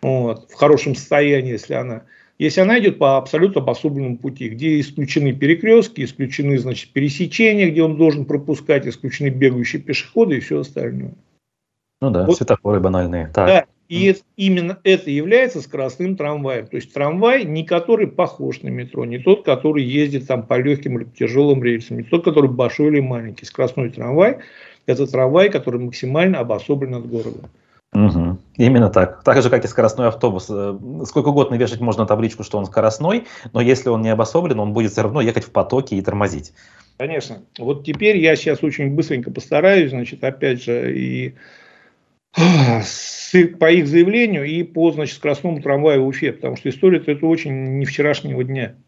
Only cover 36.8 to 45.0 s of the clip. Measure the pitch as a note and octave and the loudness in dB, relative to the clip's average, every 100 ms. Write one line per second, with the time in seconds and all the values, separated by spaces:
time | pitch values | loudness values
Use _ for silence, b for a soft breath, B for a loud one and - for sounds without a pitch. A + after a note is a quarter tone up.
36.8 | b _ C#3 D#3 - A2 _ - A#2+ C#3+ | b _ -8 -6 -8 -16 _ -12 -6 -6
37.8 | C#3+ D3 G#3 G#3 D#3+ D3+ D#3+ C#3+ D#3 C#3+ | -6 -2 2 4 4 2 0 -2 -2 -2
38.8 | C#3 C#3+ D#3+ D3 - - - C#3+ F3 G3 | -4 -2 -2 -4 -6 -12 -4 0 4 4
39.8 | D3+ B2+ A#2+ - C3 C3+ C#3+ B2 A#2+ A#2+ | 2 -2 -8 -6 -8 -4 -4 -4 -4 -4
40.8 | B2+ C3 B2+ B2+ B2+ C3 b b b b | -2 -4 -4 -6 -8 -12 b b b b
41.8 | b b b _ _ - E3 E3+ C3 A#2 | b b b _ _ 2 4 6 4 2
42.8 | G#2 - - - - F#3 E3+ E3+ D#3+ F3 | -2 -10 -14 -14 0 4 4 4 4 4
43.8 | D3 D#3+ F3 A3 A#3+ F3 C#3+ D#3+ F3 - | 4 4 4 4 0 0 -4 -4 -4 0
44.8 | E3 D3 | 0 0